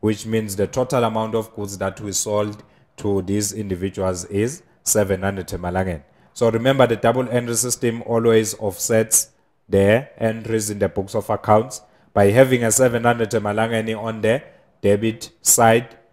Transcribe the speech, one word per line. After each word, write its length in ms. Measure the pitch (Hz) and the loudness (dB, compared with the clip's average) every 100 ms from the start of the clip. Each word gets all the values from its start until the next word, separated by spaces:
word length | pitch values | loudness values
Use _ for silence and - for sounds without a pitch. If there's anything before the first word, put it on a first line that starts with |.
which 240 | 107 107 | 0 -2
means 320 | 110 110 110 98 | -2 -4 -4 -4
the 100 | 98 | -4
total 380 | - 127 131 | -2 -2 0
amount 300 | 113 110 110 | 0 -2 -2
of 200 | 113 107 | -4 -6
goods 220 | - 101 98 | -10 -12 -6
that 220 | 98 95 | -6 -6
we 120 | 104 | -8
sold 500 | 92 - 104 104 104 - _ _ _ | -6 -2 -2 -2 -6 -20 _ _ _
to 260 | 104 98 | -4 -2
these 300 | 92 104 104 | -2 -2 -4
individuals 720 | 107 101 92 98 95 92 90 | -6 -8 -4 -6 -4 -4 -4
is 380 | 87 98 113 156 _ _ | -4 -2 -2 -4 _ _
seven 400 | - 110 98 95 | -4 0 0 0
hundred 260 | 95 98 87 | -2 -4 -8
emalangeni. 540 | 92 87 90 95 82 - _ _ | -8 -4 -4 -4 -6 -12 _ _
So 180 | - 117 | -2 0
remember, 360 | 113 123 135 123 | 2 0 4 4
the 100 | 113 | 4
double 320 | 117 120 127 | 2 0 0
entry 280 | 120 120 117 | -2 -2 -4
system 460 | 123 - 120 117 - | -4 -2 -4 -4 -2
always 480 | 117 117 113 110 | 0 4 4 2
offsets 760 | - 107 92 - 113 110 - - _ _ _ _ | -4 -8 -6 0 2 2 0 -2 _ _ _ _
the 400 | 98 98 113 139 - | 2 6 4 2 -4
entries 480 | 113 113 107 110 104 | -4 -4 -4 -4 -4
in 80 | 104 | -2
the 100 | 113 | -2
books 260 | - 95 | -2 -6
of 140 | 113 - | -6 -4
accounts. 540 | 107 - 107 123 - _ _ _ | -4 4 4 4 -10 _ _ _
By 160 | - 101 | 2 4
having 340 | 110 135 127 | 6 6 4
a 80 | 117 | 2
seven 320 | 107 127 117 | 2 2 2
hundred 260 | 117 117 110 | 0 0 0
emalangeni 680 | 117 104 104 113 113 110 110 | -2 -2 -2 0 -2 -4 -6
on 200 | 113 113 | -6 -2
the 220 | 107 127 - _ _ _ | 0 0 -4 _ _ _
debit 500 | 101 101 113 113 - _ | 0 2 0 -4 -12 _
side 540 | - - 113 113 123 - _ | 0 4 6 4 0 -18 _